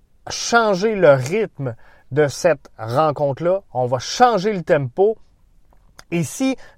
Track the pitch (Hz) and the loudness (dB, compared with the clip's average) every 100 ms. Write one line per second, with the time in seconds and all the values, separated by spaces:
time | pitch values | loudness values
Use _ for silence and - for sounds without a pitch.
0 | _ _ - - - 233 220 190 214 214 | _ _ -14 -10 -2 0 2 0 -2 2
1 | 170 135 127 196 208 - 135 117 - - | 4 4 2 -4 -4 -6 -10 -10 -18 -20
2 | - 127 151 - 175 147 - - 113 123 | -8 0 0 2 0 0 -4 -14 -4 0
3 | 156 143 147 131 165 190 - 123 123 127 | 0 0 -2 -2 -2 -2 -4 -4 -2 -4
4 | - - 247 220 190 202 160 160 135 - | -4 2 2 2 -2 -4 0 0 0 0
5 | 196 220 - _ _ _ _ - _ _ | 0 0 -10 _ _ _ _ -20 _ _
6 | - 170 156 - 262 262 - | -8 -6 -4 -4 -4 -4 -10